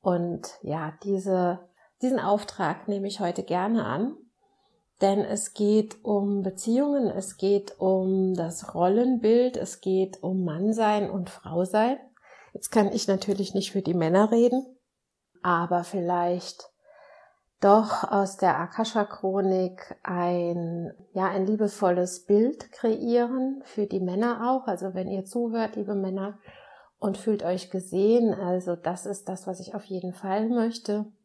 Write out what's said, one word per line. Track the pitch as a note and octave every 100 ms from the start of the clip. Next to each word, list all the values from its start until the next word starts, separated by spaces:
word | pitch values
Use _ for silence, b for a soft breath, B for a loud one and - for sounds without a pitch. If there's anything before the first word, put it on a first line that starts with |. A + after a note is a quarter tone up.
Und | G3 F3 F3 E3+ - -
ja, | - D3+ D#3 D#3
diese, | G3+ G3 F#3+ F#3 F3 F3+ b b b b
diesen | B3+ B3+
Auftrag | F#3 G#3 G#3 - E3+ F3+ -
nehme | G3+ G3
ich | G3+
heute | F#3 F3
gerne | F#3+ F3 G3 A3+ G#2+
an, | C3+ A#3+ D#4 _ _ _ _ _ _ _ _
denn | G3 G3
es | - G#3 -
geht | - G#3 G#3+ G#3+ -
um | - G#3 G3+ G3+
Beziehungen, | F#3+ F#3+ - A#3+ C#4+ C#4+ A3+
es | - F#3 -
geht | F#3+ G3+ G3 -
um | F#3+ F#3+ F#3 F#3+ F#3+
das | F3+ E3+ F3 -
Rollenbild, | E3+ F3 G#3 A#3+ B3 G#3+ A#3 B3 B3
es | - -
geht | F#3+ F#3+ F#3+ F#3+
um | F3+ F#3+
Mannsein | F3 D#3 G3+ A3 G#3+ G#3 G3+
und | G3 F3
Frausein. | - - E3 F3+ G#3+ A3+ C#4 - B B B B
Jetzt | - -
kann | A#3 G3+
ich | A3+ -
natürlich | F#3+ - G3 F#3+
nicht | F#3+ F#3+
für | G3+
die | F#3+
Männer | F3 D#3+ F#3 G#3+
reden, | A#3 A#3+ B3+ C4+ - _ _ _ _ _ _
aber | F3+ E3+ E3+ F3
vielleicht | F3 G3+ F3 F3 F3 F3+ F3+ - - _ B B B B B B B _
doch | G3+ G#3 A3 - -
aus | G3 G3 -
der | F#3 D#3
Akasha-Chronik | F3 - A3 A3+ G3+ - F#3+ F#3+ F#3+ F#3 F#3 F#3 - -
ein, | - F3+ F3 F3+ F3 F3 E3+ E3+ E3+ - -
ja, | F#3+ F#3+
ein | G3 F#3+
liebevolles | G#3+ G#3 - F#3+ F3+ F3+ - -
Bild | G#3 A#3+ D4+ -
kreieren | - A3+ A3 A#3 A#3+ A#3+ C4 C4 C4+
für | - - G3+
die | F#3+
Männer | F3+ F#3 A#3 A#3+ A#3+
auch. | C4 B3+
Also | F3+ F#3+
wenn | F#3 F#3
ihr | G3 F#3+
zuhört, | A#3+ A#3+ A3+ A3 A3
liebe | G3+ G3+
Männer, | F#3+ F#3+ G3 G3+ B B B B B _
und | - A3+
fühlt | - G3+
euch | E3+ F#3 -
gesehen, | F#3+ F#3 F#3 G3+ A#3 A3+ F#3+
also | F3+ F3+ F#3 F3
das | D#3+ F3+ G3+
ist | G3 -
das, | F#3 -
was | F#3
ich | -
auf | G#3 -
jeden | F#3 F3+
Fall | F3+ F#3+ G3 A3
möchte. | A#3+ A3+ A3+ - G#3 G#3+ _